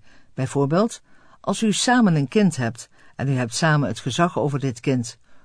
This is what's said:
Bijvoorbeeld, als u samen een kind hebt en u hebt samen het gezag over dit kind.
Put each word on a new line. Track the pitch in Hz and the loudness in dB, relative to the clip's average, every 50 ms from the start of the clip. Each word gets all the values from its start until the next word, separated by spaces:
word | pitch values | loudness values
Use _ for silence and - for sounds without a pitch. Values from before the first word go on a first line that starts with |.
| - - - - - - - | -14 -20 -20 -20 -20 -16 -8
Bijvoorbeeld, | - 131 - - 139 139 135 156 180 214 233 - - - _ - - _ - - _ | -6 -6 -4 0 0 0 2 2 2 2 0 -2 -8 -18 _ -20 -20 _ -20 -20 _
als | - - 196 - | -6 -6 -4 -2
u | 226 214 185 | 0 0 0
samen | - - 254 247 247 233 190 165 | 0 2 2 4 4 4 4 4
een | 151 143 135 | 2 0 2
kind | - 214 208 180 - | 2 2 2 2 2
hebt | 131 127 113 113 - - - _ _ - - - | 0 -4 -4 -4 -8 -14 -20 _ _ -20 -18 -8
en | - 113 139 | -6 -4 -2
u | |
hebt | 135 127 123 117 - | 0 -2 -2 -4 -2
samen | - 165 160 156 147 139 90 | 0 2 2 4 2 2 0
het | 110 - | -4 -4
gezag | - 139 113 - 170 175 - 120 | -6 -6 0 0 0 0 0 -2
over | 113 147 139 135 | -2 -2 -2 -2
dit | 135 135 120 - | -4 -4 -6 -4
kind. | - 143 131 127 117 - - - _ _ - - - | -2 -2 0 0 -2 -4 -10 -16 _ _ -20 -20 -20